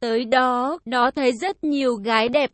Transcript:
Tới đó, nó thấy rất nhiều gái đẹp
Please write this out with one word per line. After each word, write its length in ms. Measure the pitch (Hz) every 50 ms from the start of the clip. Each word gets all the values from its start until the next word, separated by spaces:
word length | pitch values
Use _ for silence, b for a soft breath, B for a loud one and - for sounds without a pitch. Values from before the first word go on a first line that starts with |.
Tới 240 | - 233 226 233 247
đó, 540 | 220 262 254 254 254 247 247 247 269 320 349 -
nó 260 | 226 247 247 247 262
thấy 220 | - 294 277 247
rất 320 | 247 214 339 381 403 - -
nhiều 300 | 302 285 277 269 254 240
gái 340 | 214 196 226 226 220 220 240
đẹp 220 | 247 294 277 254